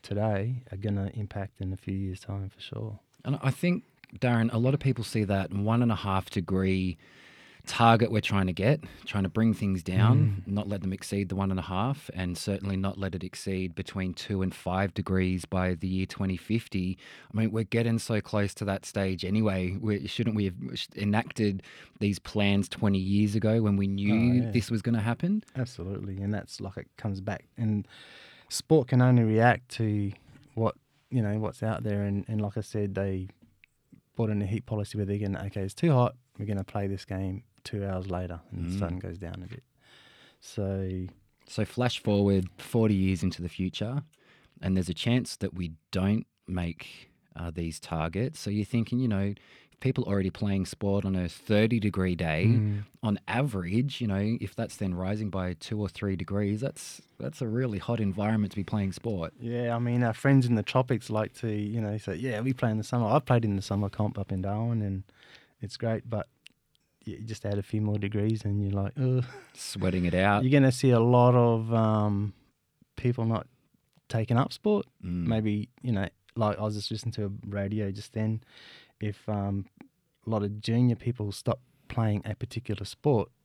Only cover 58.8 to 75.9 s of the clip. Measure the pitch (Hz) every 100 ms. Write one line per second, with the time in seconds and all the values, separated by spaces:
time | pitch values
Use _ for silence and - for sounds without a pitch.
58.8 | 98 87 113 98 82 - 120 120 120 117
59.8 | 120 120 120 110 139 135 123 117 101 127
60.8 | 127 117 - 107 107 - 117 104 104 113
61.8 | 107 104 - 87 127 107 123 127 120 110
62.8 | 107 123 110 139 - 123 110 98 - 101
63.8 | 101 - 104 - 98 95 98 104 117 117
64.8 | 101 95 - _ - - _ _ 101 -
65.8 | 117 113 - 107 - _ - _ _ _
66.8 | _ _ - 98 110 110 104 101 - 107
67.8 | 107 104 101 104 107 110 104 101 98 98
68.8 | 98 - 131 127 123 - - - - 104
69.8 | 92 92 87 90 98 104 127 143 135 127
70.8 | 131 120 117 123 123 123 120 113 113 117
71.8 | 110 110 104 101 104 - _ _ _ _
72.8 | _ - 123 120 113 113 - _ _ _
73.8 | _ _ _ 117 110 117 139 - 208 208
74.8 | - _ 90 87 85 113 107 104 104 _
75.8 | 127